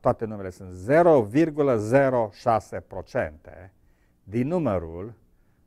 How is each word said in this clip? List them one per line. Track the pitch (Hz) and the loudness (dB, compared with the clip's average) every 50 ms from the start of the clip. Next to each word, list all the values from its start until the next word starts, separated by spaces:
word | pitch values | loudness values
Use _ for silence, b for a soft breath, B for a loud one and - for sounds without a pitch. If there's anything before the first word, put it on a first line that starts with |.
toate | - 131 117 - 117 | -2 -2 -2 -2 -4
numele | 107 110 101 95 92 | -8 -8 -8 -10 -12
sunt | - - 98 92 90 | -12 -14 -16 -16 -14
zero | 92 92 110 143 165 175 175 156 135 107 | -10 -2 2 4 4 6 6 6 4 4
virgulă | 101 107 147 170 160 147 151 143 139 123 | 2 2 0 0 2 0 0 0 2 0
zero | 110 104 110 123 139 139 135 127 120 113 107 - | 0 0 2 4 4 4 4 2 0 0 -2 -4
șase | - - 120 113 107 - - - 92 | -4 0 0 0 0 0 -4 -10 -12
procente | 87 _ - 95 87 - - 127 101 78 78 78 - - - 80 95 95 _ _ _ _ _ _ _ _ _ _ _ | -12 _ -12 -14 -12 -8 -4 -4 -4 -4 -6 -12 -20 -20 -20 -20 -20 -20 _ _ _ _ _ _ _ _ _ _ _
din | 95 98 120 127 | -8 -4 -4 -2
numărul | 143 175 180 156 120 98 90 82 80 82 85 98 117 110 _ _ _ _ _ _ _ _ _ _ | -2 -2 -2 -2 -2 -2 -2 -4 -6 -10 -12 -12 -14 -16 _ _ _ _ _ _ _ _ _ _